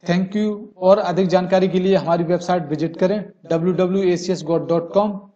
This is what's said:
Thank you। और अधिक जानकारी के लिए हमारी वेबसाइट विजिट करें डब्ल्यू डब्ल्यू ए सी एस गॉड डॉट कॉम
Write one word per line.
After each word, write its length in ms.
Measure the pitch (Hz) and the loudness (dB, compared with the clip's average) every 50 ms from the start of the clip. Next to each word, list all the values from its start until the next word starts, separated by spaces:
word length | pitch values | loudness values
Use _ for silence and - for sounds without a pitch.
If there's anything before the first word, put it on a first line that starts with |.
| - - | -2 0
Thank 260 | 175 180 190 185 196 | 0 0 0 -2 -2
you। 400 | 208 214 214 208 208 - - _ | -2 -2 -2 -4 -6 -10 -18 _
और 220 | 185 185 185 196 208 | 0 4 4 4 4
अधिक 280 | 196 175 175 170 190 | 4 -2 0 0 0
जानकारी 400 | 180 175 180 180 165 190 185 185 | 2 2 0 2 2 2 2 2
के 120 | 190 165 185 | 2 0 0
लिए 160 | 180 190 190 | 2 2 2
हमारी 280 | 185 - 165 170 175 170 | 2 2 0 0 0 2
वेबसाइट 400 | 156 180 165 - - 180 180 160 | 0 -2 -2 0 -2 -2 -2 -2
विजिट 340 | 139 151 147 156 165 165 | -4 -4 -4 -4 -6 -2
करें 340 | - 185 180 202 214 190 - - _ _ | -2 0 0 0 -2 -6 -10 -16 _ _
डब्ल्यू 280 | 165 165 165 165 185 180 | -4 -2 0 0 0 0
डब्ल्यू 300 | 160 185 180 185 196 196 | 0 0 0 0 0 2
ए 140 | 180 180 | 0 0
सी 140 | 170 180 190 | 0 -2 -4
एस 120 | 185 160 156 | -6 -4 -2
गॉड 240 | 151 170 160 147 | -2 -2 -2 0
डॉट 260 | - 165 170 170 - - | 0 -2 -2 -2 0 0
कॉम 280 | 196 208 214 202 190 - - _ | 0 0 0 -4 -8 -12 -18 _